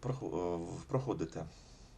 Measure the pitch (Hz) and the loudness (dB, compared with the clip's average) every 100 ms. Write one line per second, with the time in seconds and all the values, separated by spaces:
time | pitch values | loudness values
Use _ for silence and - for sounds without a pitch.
0 | - 131 110 82 87 85 85 87 - 131 | 0 0 0 2 2 2 0 -4 2 2
1 | 123 87 82 82 80 - - - - | 4 2 2 -2 -6 -10 -18 -18 -18